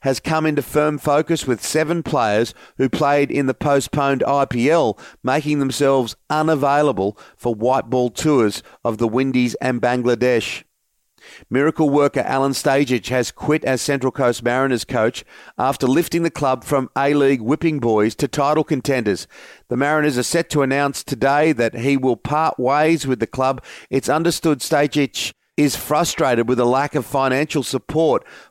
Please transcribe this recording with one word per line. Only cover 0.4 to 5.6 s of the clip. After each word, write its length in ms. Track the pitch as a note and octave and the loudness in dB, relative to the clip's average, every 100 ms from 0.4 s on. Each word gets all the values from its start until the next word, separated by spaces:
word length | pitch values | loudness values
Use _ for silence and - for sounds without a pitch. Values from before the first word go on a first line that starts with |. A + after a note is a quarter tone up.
| D#3 | 0
into 160 | D3 | 0
firm 340 | - D3+ D3+ D3 | 0 0 0 0
focus, 500 | - D3 D#3 E3 - | 0 0 2 -2 -2
with 160 | A#2 | -4
seven 400 | - D#3 D#3 E3+ | -2 -2 0 -2
players 520 | D3 C#3+ A2+ G#2 A#2 - - - | -2 0 2 2 0 -4 -18 -2
who 100 | C3 | -2
played 420 | - D3 C#3+ C#3+ | 0 2 2 2
in 140 | C#3+ | 0
the 100 | C3+ | -2
postponed 680 | B2+ D3+ C#3 - D3+ C#3 C3+ - | -2 0 0 0 -2 0 0 0
I 200 | C#3 C#3 | 0 0
P 240 | B2 B2+ | 0 2
L 280 | E3+ B2 - - - | 2 2 -2 -10 -10
making 360 | B2+ C#3 D3 | -2 -2 0
themselves 580 | D3 | -2